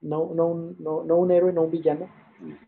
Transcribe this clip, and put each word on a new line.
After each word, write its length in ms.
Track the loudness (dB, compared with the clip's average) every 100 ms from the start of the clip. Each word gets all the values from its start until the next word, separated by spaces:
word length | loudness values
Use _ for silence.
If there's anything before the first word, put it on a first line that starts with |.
No, 280 | -8 -4 -4 0
no 120 | 0
un, 280 | -2 -8 -10
no, 240 | -6 -4
no 120 | 2 2
un 160 | 4
héroe, 220 | 4 4
no 100 | 2
un 80 | 0
villano, 380 | 0 0 -2 -6 -16 _ -20 -18 -18